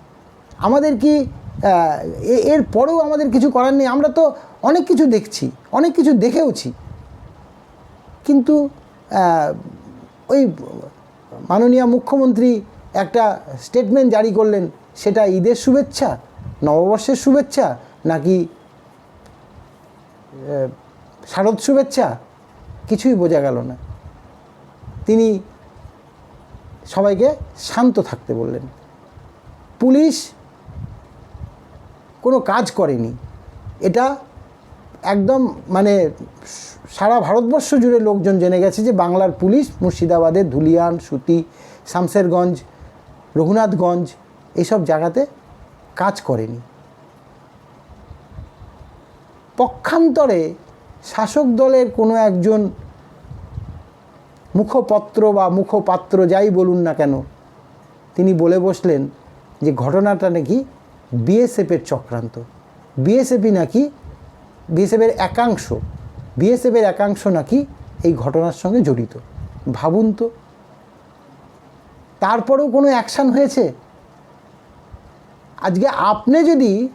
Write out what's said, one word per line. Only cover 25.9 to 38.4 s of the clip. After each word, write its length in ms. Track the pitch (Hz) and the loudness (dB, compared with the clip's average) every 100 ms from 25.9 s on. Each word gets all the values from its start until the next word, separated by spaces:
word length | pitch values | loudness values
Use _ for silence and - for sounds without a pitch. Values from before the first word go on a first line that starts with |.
| - _ _ - - - - - - - | -20 _ _ -20 -20 -20 -20 -20 -20 -10
সবাইকে 500 | 190 202 190 262 302 - - | -2 0 2 0 0 -8 -16
শান্ত 420 | - - 247 220 | -8 0 2 2
থাকতে 340 | - 123 - | -2 -6 -8
বললেন। 280 | 117 123 127 135 - - - - - - - - - - - | -6 -6 -8 -12 -20 -20 -20 -20 -20 -20 -20 -20 -20 -18 -2
পুলিশ 500 | 254 269 320 - - - - - - - - - - - - - - - - - - - _ - | 2 4 2 0 -10 -20 -20 -20 -20 -18 -18 -18 -20 -20 -20 -20 -20 -20 -20 -20 -20 -20 _ -6
কোনো 180 | 247 262 | 0 0
কাজ 300 | - 220 220 | 0 -2 -2
করেনি, 420 | - 160 127 117 120 - - - - - - | -2 -2 -2 -4 -8 -18 -20 -20 -20 -20 -6
এটা 360 | 185 233 262 277 - - - - - - - - | -2 0 -2 -4 -12 -20 -20 -20 -20 -20 -20 -10
একদম, 520 | 185 202 190 262 247 - - | -4 0 2 2 0 -4 -4
মানে, 420 | 185 202 202 160 - - - - - - - - | 0 2 2 0 -4 -18 -20 -20 -20 -20 -20 -16
সারা 300 | - 202 240 | -4 0 2
ভারতবর্ষ 540 | 165 220 233 294 - | 2 0 0 -2 0
জুড়ে 260 | 285 240 240 | 2 4 4
লোকজন 380 | 214 202 180 | 2 0 2
জেনে 220 | 190 | 2